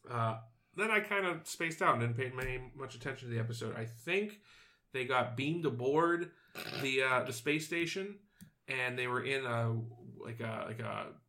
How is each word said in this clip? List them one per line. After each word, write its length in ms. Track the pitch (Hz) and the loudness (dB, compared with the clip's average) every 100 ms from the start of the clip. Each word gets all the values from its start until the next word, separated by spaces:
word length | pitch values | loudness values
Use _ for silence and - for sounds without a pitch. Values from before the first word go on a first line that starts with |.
| - | -6
Uh, 280 | 120 113 113 - _ _ - | 0 0 0 -8 _ _ -4
then 140 | 214 | 2
I 100 | 214 | 2
kind 260 | 208 202 185 | 2 2 2
of 200 | 165 - | 0 -6
spaced 360 | - 165 160 | -4 -4 2
out 120 | 180 | 4
and 60 | 123 | 6
didn't 160 | 117 120 | 4 2
pay 180 | 127 | -2
many, 260 | 127 131 127 127 - | -2 -4 -4 -8 -10
much 180 | 135 | -12
attention 340 | 120 143 123 123 | -8 -8 -6 -4
to 60 | |
the 60 | 113 | -2
episode. 360 | 113 117 113 113 | 0 -2 -4 -4
I 80 | |
think 560 | 113 - - 185 214 - _ - - _ _ | -6 -8 0 0 0 -6 _ -20 -20 _ _
they 120 | 131 | -4
got 320 | 127 127 117 117 | 2 4 2 0
beamed 300 | 139 175 156 | 0 2 0
aboard 640 | 120 127 151 170 170 170 - _ - - - | 2 4 6 6 4 0 -10 _ -12 -8 -4
the, 200 | 139 131 | 0 4
uh, 200 | 131 127 | 6 4
the 80 | 123 | 2
space 340 | 120 - 151 156 | -2 0 0 0
station, 500 | 170 165 190 196 202 _ _ - _ - | -2 -2 -2 -6 -10 _ _ -20 _ -6
and 300 | 135 127 123 | -2 0 0
they 80 | 123 | 0
were 160 | 123 | 0
in 220 | 123 135 | 0 0
a, 320 | 131 117 117 113 113 - 123 117 | 0 2 2 2 -2 -10 -16 -12
like 220 | - 117 | -10 -6
a, 240 | 113 110 - | -6 -4 -6
like 140 | 113 | -6
a 260 | 110 107 - - | -4 -4 -6 -10